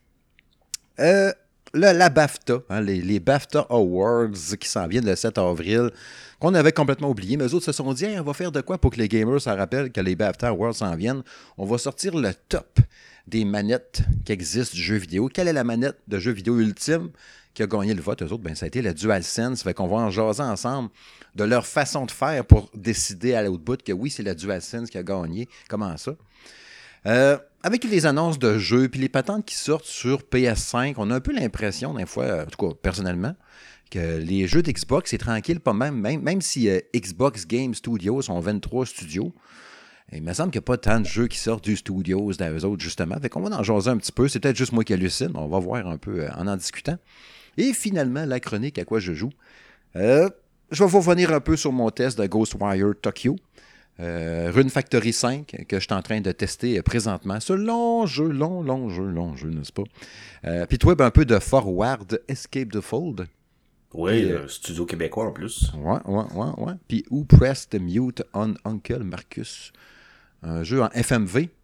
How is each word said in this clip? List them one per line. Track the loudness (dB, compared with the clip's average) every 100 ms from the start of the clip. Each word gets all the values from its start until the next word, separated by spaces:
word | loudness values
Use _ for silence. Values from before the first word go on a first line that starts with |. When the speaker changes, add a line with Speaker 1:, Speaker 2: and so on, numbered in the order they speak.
| _ _ _ _ _ _ -18 -18 _ 2
Speaker 1:
Euh, | 4 6 4 0 _ _ -6 4
le, | 6 8
la | 6
bafta, | 6 2 0 -2 -2 0
hein, | -2
les, | 0 0
les | 0 0
bafta | 4 2 2 -2 2
Awards | 2 4 4 2 2 0 -2 -8 -8
qui | -4
s'en | -4 0
viennent | 0 0
le | 0
sept | 0 0
avril, | 0 0 0 2 2 -4 -20 -20 -20 -2
qu'on | 2 6
avait | 4
complètement | 4 0 0 0
oublié. | -2 -2 0
Mais | 0
eux |
autres | 0 -2
se |
sont | -4 -4
dit, « | -2 -4
Hey, | -4
on |
va | -6
faire | -4 -4
de | -4
quoi | -4 2
pour | 2
que | 2
les | 2
gamers | 2 2 0
s'en | 0 -2
rappellent | 0 -2 -2
que | -2
les | -2 0
bafta | -2 0 -2
Awards | 0 -2 -2
s'en | -4 -2
viennent ? | -4 -4 -10 -20 -18 -8
On | -4
va | -2
sortir | -4 -6 -4 -2
le | -2 -4 -6
top | -6 2 4 4 _ -20 -20 -4
des | -2 0
manettes | 0 0 0 -2 -2 2 2 0
qui |
existent | -4 -2 -4 -4 -4
du |
jeu | -2 -2
vidéo. | 0 -2 -2
Quelle | 0 0
est |
la | 0
manette | 0 0 -2 -4 -6
de | -4
jeu | -2
vidéo | -2 0 4
ultime | 2 0 -2 -2 -2 -14 -20 -20 _
qui | -6
a | -2
gagné | 0 0
le | -2
vote ? » | -2 -4
Eux | -4
autres, | -6
ben, | -8
ça | -8 -6
a |
été | -2
la | -4
DualSense. | -2 0 0 0 -4 -2 -2
Fait | -4
qu'on | -2 -2
va | 0
en | 0
jaser | 0 0 0
ensemble | -4 -4 -4 -4 -6 _ -20 -20 -14
de | -2 2
leur | 2 2
façon | -2 0 -2 -6
de |
faire | -4 -2 0 8
pour | 6 6 -6
décider | -2 -2 -2 -2 0
à | 0
l'autre | 0 -2
bout | -4 -6
que | -4
oui, | -4 -4
c'est | -6
la | -6 -6
DualSense | -4 -6 -6 -10 -10
qui | -10
a |
gagné. | -6 -4 -4 -8 -10 -14 -10
Comment | -6 -6 -8
ça ? | -10 -12 _ _ -20 -20 -20 -20 -20 -8 2
Euh, | 4 6 4 -2 _
avec | -2 -2 2
les | 2 2
annonces | 2 0 2
de | 2 2
jeux | 4 4 4
puis | 0
les | -2
patentes | -2 -2 -4 -6
qui | -6
sortent | -2 -2 -4
sur | -6 -2 -2
P | 0 2
S | 2 0
cinq, | -2 -2 -2 -2
on | -2
a | 0
un |
peu | 0
l'impression, | -2 -2 -2 -4 -4 -6
des | -6 -6
fois, | -4 -2
euh, | -2
en | -6
tout | -4 -4
cas, | -2
personnellement, | -4 -2 -2 -2 -4 -6 _ -20 -20 -20 _
que | -6 -4 -4
les | -2 0 2
jeux | 2
d'Xbox, | 2 -2 0 -2 0
c'est | -4
tranquille, | -2 -4 -2 -2
pas | 0
même, | 0 -2 -2
même, | -2 -2
même | -2 -2
si, | -2 0 2
euh, | 2 0
Xbox | -4 -4 0 0 0 -4
Game | -2 -2
Studios | -4 -4 -2 -2 -2
sont | -2 -4
vingt-trois | -2 -4 -4 -4 -4
studios, | -8 -8 -4 -4 -8 _ -20 -20 -20 -20 -20 -16
il | -10
me | -6
semble | -4 -2
qu'il | -2
n'y | -2
a |
pas | 0
tant | 4 4
de | 2
jeux | 0 -2
qui | -2
sortent | -4 -2
du | 0 -2
studios | -2 -4 -2 0 -2
d'eux | -4 -4 -2 -2
autres, | -2
justement. | -6 -6 -4 -4
Fait | -6
qu'on | -6
va | -6 -4
en |
jaser | 0 2 2
un | 0
petit | -2
peu. | 0 0
C'est | 2
peut-être | 0 0
juste | 0
moi | 0
qui | 2
hallucine. | 0 0 -2 -4
On | -4 -2
va | -2
voir | -2 -4 -6
un | -8
peu, | -6 -6
euh, | -6 -4
en | -4
en | -4
discutant. | -6 -8 -6 -6 _ -20 -20 -20 -12 -2
Et | 0
finalement, | 0 -2 0 0 -2 -2
la | -4
chronique | -4 -4 -4 -6
à | -2
quoi | -2
je | -2
joue. | -4 -6 -8 _ -20 -20 _ _ 0
Euh, | 4 6 4 0 _ _ -6
je | 2
vais | 6
vous | 6
revenir | 6 4 4
un | 2
peu | 2 0
sur | 2
mon | 0 0
test | 0 -2 0
de | 0
Ghostwire | 2 0 0 -2 2 2 2
Tokyo. | -4 -2 -2 -2 _ _ -20 -20 _ -10
Euh, | -6 -4 -4 -2 2
Rune | 4 4
Factory | 2 0 2 2
cinq, | 0 -2 -2 -8 -12 -4
que | -4
je | -2
suis |
en | -4
train | -2 -2
de | -2
tester, | -2 -4 -4 -2 0
euh, |
présentement. | 0 0 -2 -4 -4 -6
Ce | -2
long | -2 0 0 0 0 0
jeu, | 0 0
long, | 0 -2 -2
long | -2 -2 -4
jeu, | -4 -2
long | -2 -4 -6
jeu, | -6
n'est-ce | -6 -6
pas ? | -8 -8 -10 -20 -20 -20 -12 -6
Euh, | -4 0
puis | 4
toi, | 4 6
ben, | 6
un |
peu | 6 6
de | 4
Forward | 4 2 2 0 0 -2 -4 -6 -4
Escape | -10 -8 -8 -4
the | -6
Fold. | -4 -6 -4 -8 -10 _ _ _ _ _ _
Speaker 2:
Oui, | -4 2 2
Speaker 1:
Puis, | 2
euh, | 0
Speaker 2:
euh, | -6
studio | -12 -10 -6 -6
québécois | -4 -4 -4 -4
en |
plus. | -6 -8 -2 -2 -2
Speaker 1:
Ouais, | -2 -2 -2
ouais, | -4 -2
ouais, | -6 -6 -6 -8
ouais. | -8 -4
Puis | -4 -2
Who | 0
Pressed | 10 10 10 0 -4 -4
Mute | -2 -2 -2 -6 -8
on | -4 -4 -4 -6
Uncle | -8 -6 -6
Marcus ? | -6 -10 -12 -12 -12 -14 -20 _ -20 -20 -20 _ _ _
Un | -8 -6
jeu | 0 0
en | 0
F | 0 2
M | 2 2
V. | 0 -2 _